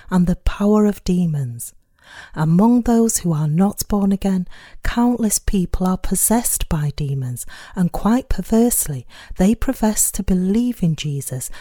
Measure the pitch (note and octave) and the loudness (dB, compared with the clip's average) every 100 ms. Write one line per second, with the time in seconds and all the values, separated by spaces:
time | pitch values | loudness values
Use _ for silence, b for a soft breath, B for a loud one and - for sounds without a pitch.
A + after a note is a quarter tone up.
0 | B F3+ F3 F3 - - G3+ G#3+ G#3 G3+ | B 2 2 0 -2 0 2 4 2 0
1 | - F3+ F3 D3 B2+ A#2+ - - _ B | -2 0 0 -2 -4 -8 -14 -18 _ B
2 | B B B - D#3 F3 A3+ B3 A#3 A#3 | B B B -4 2 4 4 4 4 2
3 | A3+ - E3+ D#3 D3+ D#3 G3 - - G#3 | 2 0 -2 0 0 2 2 0 -2 0
4 | G3 G3 G3 F#3+ F3+ B B B - A#3+ | 0 0 0 -2 -4 B B B -4 2
5 | A#3+ B3 A3 - - G3+ F3 - F#3 F#3 | 2 2 0 -2 0 0 0 0 0 0
6 | - F#3+ - A3+ A#3 - - D#3+ D3 - | -2 0 2 2 0 -4 -2 -2 -2 -4
7 | C#3+ C#3 B2+ A#2+ - B B - F3 - | -4 -4 -6 -8 -12 B B -2 -2 0
8 | G3+ B3 C4 - F3+ A3+ A#3+ - - C3+ | 0 0 0 -4 0 2 2 0 -4 -6
9 | - B B - F#3 A#3 - C4 A3 G#3 | -12 B B 0 2 2 -2 0 0 0
10 | - - G3 F#3 F#3 G#3+ B3 A#3 E3+ D3+ | -2 -2 0 0 0 0 -2 0 -2 -2
11 | D3+ C#3+ - C3 - B | -4 -6 -6 -8 -8 B